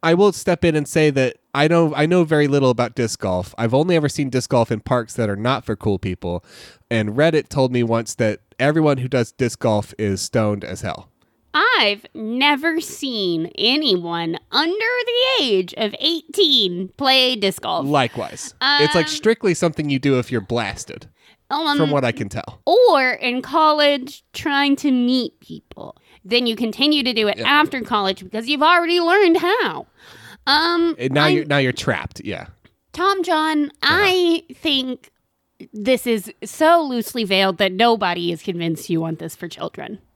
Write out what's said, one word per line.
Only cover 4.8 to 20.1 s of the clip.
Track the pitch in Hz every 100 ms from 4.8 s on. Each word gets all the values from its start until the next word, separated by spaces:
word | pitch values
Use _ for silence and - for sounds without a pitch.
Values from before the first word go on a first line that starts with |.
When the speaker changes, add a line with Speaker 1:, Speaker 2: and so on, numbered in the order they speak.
| - 123 113 -
Speaker 1:
that | 113
are | 101
not | 113 131 -
for | 107
cool | - 95
people. | 95 92 90 87 _ - - - _
And | 113 107
Reddit | 110 160 156 127
told | 143 131
me | 123
once | 117 113 113 -
that | 110 107 _ _
everyone | 135 156 156 139
who | 123
does | 127 117
disc | _ 123 -
golf | 123 107 101 -
is | 107 95
stoned | - 113 107 104
as | - 92
hell. | 92 - - _ _ _ _
Speaker 2:
I've | 302 427 480 220 202 -
never | - 220 240 285 285 320 330
seen | 320 - 269 233 190 165 165 -
anyone | 220 277 302 185 170 170 165 165 _
under | 240 330 392
the | 453 494 480 480 508 523
age | 277 196 175 -
of | 208 208
eighteen | 294 339 - 349 349 269 196 175 185 _
play | 269 262 254 247
disc | 196 -
golf. | - 165 139
Speaker 1:
Likewise. | 147 123 - 98 - - -
It's, | 262 285 285 294
like, | 160
Speaker 2:
Um, |
Speaker 1:
strictly | 302 214 226 208
something | 165 170 156 151
you | 139
do | 139